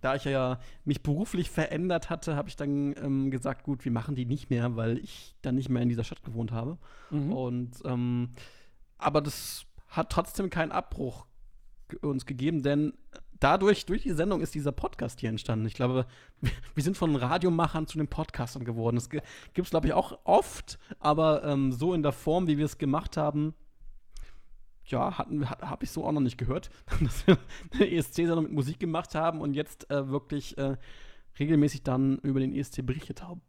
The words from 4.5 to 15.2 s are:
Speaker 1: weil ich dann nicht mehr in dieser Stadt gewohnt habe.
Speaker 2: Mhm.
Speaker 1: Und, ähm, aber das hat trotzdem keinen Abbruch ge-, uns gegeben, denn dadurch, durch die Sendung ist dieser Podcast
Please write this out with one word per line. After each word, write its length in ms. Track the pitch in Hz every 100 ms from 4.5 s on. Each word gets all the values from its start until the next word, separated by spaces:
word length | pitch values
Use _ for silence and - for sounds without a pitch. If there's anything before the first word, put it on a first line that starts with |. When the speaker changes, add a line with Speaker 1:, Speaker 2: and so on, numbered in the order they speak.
| 120 120 117
Speaker 1:
weil 220 | 113 120
ich 360 | - - - -
dann 140 | - 127
nicht 140 | 127
mehr 120 | 123
in 60 | 120
dieser 160 | 117
Stadt 200 | 113 -
gewohnt 280 | - 117 117
habe. 260 | 113 120 175 - - -
Speaker 2:
Mhm. 220 | 151 143
Speaker 1:
Und, 400 | 226 127 123 123 123 135
ähm, 440 | 123 123 123 123 123 - - - - - -
aber 240 | 156 151
das 440 | 143 - - - - - -
hat 240 | - 151
trotzdem 380 | - 175 - 196
keinen 240 | 180 160
Abbruch 520 | - - - 127 - - - - - - - -
ge-, 120 | -
uns 240 | 147 135 -
gegeben, 380 | 131 139 165
denn 300 | 135 143 151 - - - - -
dadurch, 460 | 135 185 190 208 -
durch 180 | 208
die 80 | -
Sendung 300 | 156 180 175
ist 120 | 160
dieser 200 | 151 143
Podcast 480 | - - - 117 -